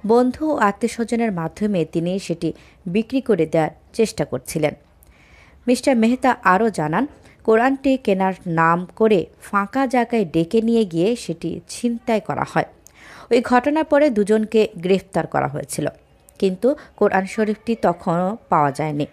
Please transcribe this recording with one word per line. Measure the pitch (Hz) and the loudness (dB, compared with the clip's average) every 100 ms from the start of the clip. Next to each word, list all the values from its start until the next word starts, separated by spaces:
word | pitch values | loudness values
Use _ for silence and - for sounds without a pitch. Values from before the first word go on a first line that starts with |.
| 202 | 2
বন্ধু | 233 254 247 311 | 2 2 0 -4
ও | 294 208 | 0 0
আত্মীয়স্বজনের | 202 226 - 233 233 226 | 0 -6 -4 -4 -2 -2
মাধ্যমে | 180 165 - 208 196 | -2 -6 -4 -2 0
তিনি | 156 170 170 190 | -2 -2 -2 -4
সেটি | - 170 165 - - _ - | -6 -4 -4 -6 -18 _ -4
বিক্রি | 185 220 269 - | -4 -2 -4 0
করে | 196 156 | 0 2
দেওয়ার | 165 156 - _ | 0 -2 -4 _
চেষ্টা | - 220 - | -2 -2 -2
করছিলেন। | 151 127 - 160 147 143 _ _ _ _ _ - - _ - | -6 -6 -6 -4 -4 -4 _ _ _ _ _ -20 -20 _ -2
মিস্টার | 254 - 247 | 0 2 2
মেহতা | 226 254 262 - | 2 2 0 0
আরও | 190 185 226 | 2 2 2
জানান, | 180 151 170 277 - - _ | -2 -2 -2 -4 -8 -20 _
কোরআনটি | - 220 254 269 277 262 | 2 2 2 0 0 0
কেনার | 262 190 190 180 180 165 | 0 0 0 -2 -4 2
নাম | 165 170 180 - | 2 2 -2 0
করে | 220 202 160 _ | 2 2 0 _
ফাঁকা | - 202 202 262 269 | -4 -4 -2 -2 0
জায়গায় | 247 233 233 180 | 0 0 -2 0
ডেকে | 165 165 226 | -2 0 0
নিয়ে | 226 233 | 2 0
গিয়ে | 208 165 185 240 | 0 0 0 -2
সেটি | - 165 165 165 - | -6 -8 -8 -10 -12
ছিনতাই | - 240 233 - 220 | -6 -4 -4 -2 -4
করা | - 135 139 | -2 -6 -2
হয়। | 170 - _ _ _ - - - | -2 -4 _ _ _ -20 -20 0
ওই | 240 233 | 0 2
ঘটনার | 247 269 302 311 | 2 2 -2 2
পরে | 285 302 | 2 4
দুজনকে | 214 202 220 214 220 214 - | 2 2 0 2 0 0 -2
গ্রেফতার | 175 190 - 170 156 | 0 0 0 -4 -2
করা | 139 135 | -2 -2
হয়েছিল, | 139 - - 147 - _ _ _ _ | -4 -8 -4 -6 -6 _ _ _ _
কিন্তু | 196 185 240 294 - - | -2 0 -2 -2 -8 0
কোরআন | 208 190 190 | 2 2 -2
শরীফটি | - 214 208 - 226 190 | -2 -2 -2 -4 0 0
তখনও | 175 - 170 185 226 _ | 0 -2 -2 -2 -4 _
পাওয়া | 170 147 135 | 2 2 0
যায়নি। | 156 147 147 | -4 -4 -6